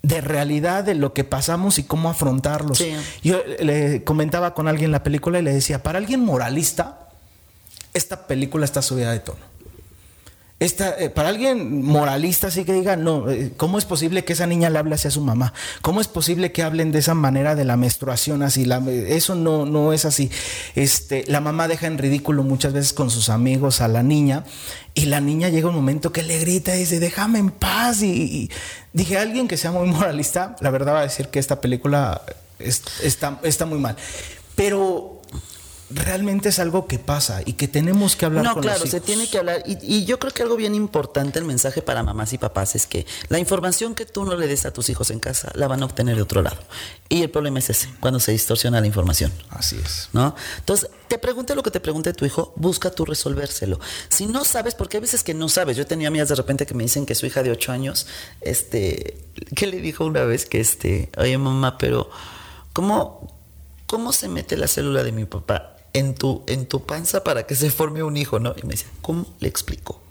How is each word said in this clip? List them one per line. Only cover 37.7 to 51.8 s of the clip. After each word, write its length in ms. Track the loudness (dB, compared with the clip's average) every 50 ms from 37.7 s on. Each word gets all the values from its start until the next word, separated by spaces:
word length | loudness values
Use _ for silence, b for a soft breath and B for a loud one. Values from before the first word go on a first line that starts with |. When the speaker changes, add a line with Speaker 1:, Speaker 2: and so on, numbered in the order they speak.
| 2 2 2 4 4 4 4 2 2
Speaker 1:
que 100 | 2 0
hablar 180 | 2 2 2 2
Speaker 2:
No, 100 | 2 0
Speaker 1:
con 100 | 0 0
Speaker 2:
claro, 160 | 0 0 0
Speaker 1:
los 80 | 0 -2
Speaker 2:
se 80 | -2
Speaker 1:
hijos. 80 | -2 -2
Speaker 2:
tiene 220 | 0 0 0 0 0
que 80 | -2
hablar. 260 | 0 0 0 -2 -2 -4
Y, 120 | -6 -8 -8
y 240 | -2 0 0 2 2
yo 140 | 2 0 -2
creo 140 | -2 -6 -2
que 100 | -2 0
algo 120 | 0 0
bien 180 | 0 0 0 0
importante, 640 | 0 -2 0 0 -2 -2 0 -2 -2 0 0 -2 -2
el 60 | -2
mensaje 360 | -2 0 0 0 0 0 -2
para 220 | -2 0 -2 0 0
mamás 300 | -2 -2 -2 -4 -4 -4
y 40 |
papás, 380 | -4 -4 -2 0 0 -2 0 0
es 100 | -2 -2
que 200 | -2 -2 -4 -4 B B B B B
la 100 | 0 0
información 560 | 2 2 0 0 2 0 0 0 -2 -4 -4
que 100 | -8 -10
tú 200 | -8 -6 -4 -2
no 100 | -2 0
le 120 | 0 0
des 180 | 0 0 0 -2
a 80 | -4 -4
tus 160 | -4 -4 -2
hijos 200 | -2 -2 -2 -2
en 100 | -2 -4
casa 320 | -6 -4 -4 -4 -6 -6 -4
la 120 | -2 -2
van 140 | 0 0 -2
a 40 | -2
obtener 300 | -4 -2 0 0 2 2
de 40 | 2
otro 200 | 0 2 2 2
lado. 160 | 2 2 -2 -6 -14 B B B B B B B B 0
Y 120 | 2 2
el 80 | 2 2
problema 300 | 0 -2 -2 0 0 -2
es 100 | 0 0
ese, 200 | 0 0 -2 -4 -8 -2
cuando 200 | 0 2 2 2
se 120 | 2 2 2
distorsiona 480 | 2 2 0 0 2 2 2 4 4
la 60 | 4
información. 440 | 4 2 2 2 4 4 4 2 0 -2 -4 -14 -16
Speaker 1:
Así 300 | -8 -4 -4 -4 -2 -2 -4
es. 260 | -4 -4 -6 -8 -2
Speaker 2:
¿No? 240 | 2 2 2 2 0 B B B B B
Entonces, 300 | B 0 2 2 0 -2 -10 -16 -4
te 100 | -4 -4
pregunte 380 | -2 0 -2 -2 -2 -4 -2 -2
lo 80 | -2 -2
que 80 | -2
te 80 | -2
pregunte 340 | -2